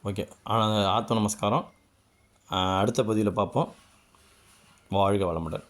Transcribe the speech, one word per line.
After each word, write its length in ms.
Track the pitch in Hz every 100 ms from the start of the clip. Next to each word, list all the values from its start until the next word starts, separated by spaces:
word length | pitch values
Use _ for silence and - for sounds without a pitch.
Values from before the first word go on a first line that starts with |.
ஓகே, 240 | 101 98 - - -
ஆ, 340 | 110 107 107
ஆத்ம 300 | 98 107 107
நமஸ்காரம். 580 | 113 104 - 104 135 - _ _ _ _ _ _ _ _
ஆ, 260 | 95 95 95
அடுத்த 240 | 107 117
பதிவுல 280 | 110 107 104
பார்ப்போம். 440 | 92 98 - 170 - - _ _ _ _ _ _ _ _ _ _
வாழ்க 340 | 98 98 101
வளமுடன். 400 | 90 82 80 -